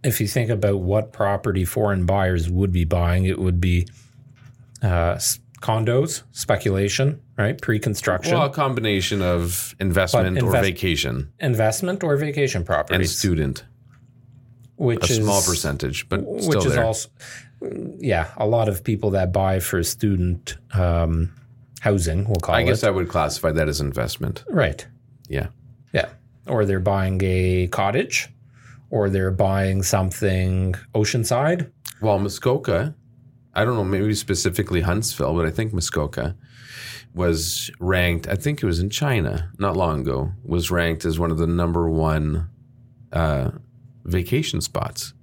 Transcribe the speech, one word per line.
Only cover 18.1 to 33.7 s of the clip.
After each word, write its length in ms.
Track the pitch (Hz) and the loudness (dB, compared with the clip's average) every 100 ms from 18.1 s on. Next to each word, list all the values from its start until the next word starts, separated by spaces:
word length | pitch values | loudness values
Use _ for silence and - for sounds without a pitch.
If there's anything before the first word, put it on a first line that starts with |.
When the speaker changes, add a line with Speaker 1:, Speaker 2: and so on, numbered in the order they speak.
| 87 80 - | 0 0 -2
Speaker 1:
a 100 | 107 | 0
lot 220 | 117 107 | 2 2
of 120 | 92 - | 0 -2
people 240 | 104 107 | 0 2
that 240 | 95 92 | 2 2
buy 260 | 92 95 95 | 2 2 0
for 240 | 90 95 | 0 0
student, 720 | 82 - 107 95 90 85 - - - | 0 0 0 2 0 -2 -6 -16 -4
um, 600 | 98 90 85 82 82 82 - - - - - | 0 2 2 2 0 -2 -4 -20 -20 -20 -4
housing, 440 | 113 101 80 82 101 | 0 2 0 -2 0
we'll 100 | 101 | 0
call 180 | - 113 | 2 2
Speaker 2:
I 80 | |
guess 200 | - 110 | 4 2
Speaker 1:
it. 40 | 110 | 2
Speaker 2:
I 20 | |
would 180 | 95 85 | 0 -2
classify 420 | 87 76 - 82 | 0 -2 0 0
that 160 | 78 76 | 2 0
as 140 | 73 | 0
investment. 640 | 71 65 57 - - - - | -4 -2 -6 -4 -6 -6 -4
Speaker 1:
Right. 360 | 220 101 - - - _ - - | 0 0 -2 -12 -20 _ -20 -6
Speaker 2:
Yeah. 180 | 69 78 - - - - | -4 -4 -10 -20 -20 -4
Speaker 1:
Yeah. 160 | 80 - - - - - | -4 -4 -8 -20 -20 -4
Or 180 | 123 101 | 0 2
they're 140 | 95 | 2
buying 420 | 92 98 95 95 | 2 0 0 0
a 440 | 95 92 92 92 90 | 2 2 2 2 0
cottage, 640 | - 98 120 - - - - - - - - - | 0 0 0 -2 -4 -6 -14 -20 -20 -20 -20 -6
or 200 | 113 101 | 0 2
they're 220 | 95 95 | 2 0
buying 520 | 92 98 98 95 95 | 2 2 2 0 0
something 920 | 92 101 92 - 101 92 92 92 92 87 - 110 | 0 0 0 0 0 2 0 0 0 -2 -4 -2
oceanside. 760 | 104 123 110 123 147 175 135 _ - - | 0 0 0 0 2 0 -4 _ -18 -4
Speaker 2:
Well, 160 | 107 98 | 2 2
Muskoka, 760 | 101 - 131 135 - 87 139 151 - - - - _ | 0 -2 0 0 0 0 0 -6 -20 -20 -20 -20 _
I 100 | - | -2
don't 100 | 113 | 0